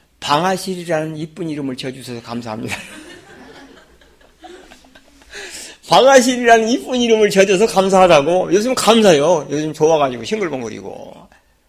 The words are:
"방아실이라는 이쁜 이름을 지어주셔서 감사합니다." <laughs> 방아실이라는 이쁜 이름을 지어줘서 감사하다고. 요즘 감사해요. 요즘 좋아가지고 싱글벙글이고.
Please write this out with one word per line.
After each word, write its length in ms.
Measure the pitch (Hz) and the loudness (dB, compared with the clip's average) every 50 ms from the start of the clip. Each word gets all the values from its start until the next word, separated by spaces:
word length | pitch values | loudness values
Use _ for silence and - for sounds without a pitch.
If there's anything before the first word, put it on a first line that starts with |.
| _ _ _ _ | _ _ _ _
"방아실이라는 960 | - - 143 151 175 190 190 185 - 190 185 180 170 170 165 156 156 160 156 | -4 -2 0 0 0 -2 -4 -4 -6 -8 -10 -8 -6 -4 -4 -4 -4 -6 -8
이쁜 320 | 151 160 156 - - 175 160 | -10 -12 -12 -12 -10 -10 -8
이름을 280 | 151 147 139 135 127 | -8 -8 -8 -8 -8
지어주셔서 440 | 127 - 131 127 135 120 123 123 117 | -10 -10 -12 -12 -12 -14 -14 -14 -14
감사합니다." 540 | 113 117 117 120 117 117 110 113 135 - - | -12 -12 -12 -10 -10 -10 -10 -10 -8 -10 -10
<laughs> 3000 | - - - - - - - - - - - - - - - - - 285 269 - - _ _ _ _ _ _ _ _ _ _ _ _ 330 349 359 381 - - - - _ 262 254 _ _ _ _ _ _ - - 415 392 370 - - - - - _ - - | -12 -14 -16 -20 -20 -20 -20 -20 -20 -20 -20 -20 -20 -20 -20 -20 -20 -20 -20 -20 -20 _ _ _ _ _ _ _ _ _ _ _ _ -20 -20 -20 -20 -20 -20 -20 -20 _ _ _ _ _ _ _ _ _ -20 -18 -18 -18 -16 -18 -18 -18 -20 -20 _ -2 2
방아실이라는 800 | 165 185 240 269 269 262 226 254 254 240 247 233 233 226 220 220 | 4 4 6 6 6 6 4 2 0 0 4 4 4 4 4 0
이쁜 320 | 247 - - - 254 247 | -2 -4 -4 -4 -4 -2
이름을 300 | 240 226 226 220 214 202 | 0 2 2 2 2 2
지어줘서 360 | - 196 190 202 196 175 220 | 2 2 2 4 2 2 0
감사하다고. 840 | 220 - 190 190 196 190 185 185 180 170 147 139 160 175 185 - 160 | 0 0 0 0 2 4 4 6 6 6 4 4 2 0 0 0 0
요즘 220 | 165 208 214 254 254 | 0 0 0 -2 -4
감사해요. 760 | - - 202 233 226 214 196 165 139 143 165 185 156 135 135 | 0 2 2 4 6 6 6 4 4 2 2 0 0 -2 -6
요즘 220 | 143 147 156 156 | -6 -6 -6 -6
좋아가지고 520 | 151 - 156 156 165 151 143 131 123 117 113 | -2 0 2 2 2 2 0 -2 -4 -6 -8
싱글벙글이고. 1040 | - 214 220 202 165 143 131 117 110 107 104 95 95 - - - - - - - _ _ _ _ _ _ _ _ | -6 -6 -4 -4 -6 -6 -8 -10 -10 -12 -12 -14 -14 -14 -16 -16 -18 -20 -20 -20 _ _ _ _ _ _ _ _